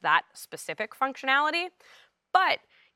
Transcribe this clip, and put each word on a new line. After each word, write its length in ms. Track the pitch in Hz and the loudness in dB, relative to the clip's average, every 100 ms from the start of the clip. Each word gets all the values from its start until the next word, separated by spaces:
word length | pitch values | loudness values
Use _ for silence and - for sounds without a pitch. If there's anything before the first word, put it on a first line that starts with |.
that 220 | 156 160 - | 2 2 2
specific 600 | - - 160 - 156 208 | -14 -16 -14 -10 -8 -8
functionality, 760 | - 269 254 262 277 302 339 359 _ _ - _ _ _ | -4 -4 -2 0 2 2 -2 -6 _ _ -20 _ _ _
but 260 | 370 349 - _ _ _ | 0 2 -2 _ _ _